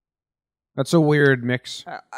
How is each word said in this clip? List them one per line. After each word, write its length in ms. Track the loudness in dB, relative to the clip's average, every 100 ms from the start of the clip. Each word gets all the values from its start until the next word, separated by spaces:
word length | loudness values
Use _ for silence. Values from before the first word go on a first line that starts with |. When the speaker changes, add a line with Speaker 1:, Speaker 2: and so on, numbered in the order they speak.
| _ _ _ _ _ _ _
Speaker 1:
That's 180 | -8 0
a 80 | 2
weird 420 | 4 4 4 2
mix. 420 | -2 -6 -6 -16 -16
Speaker 2:
Uh, 140 | -18 -16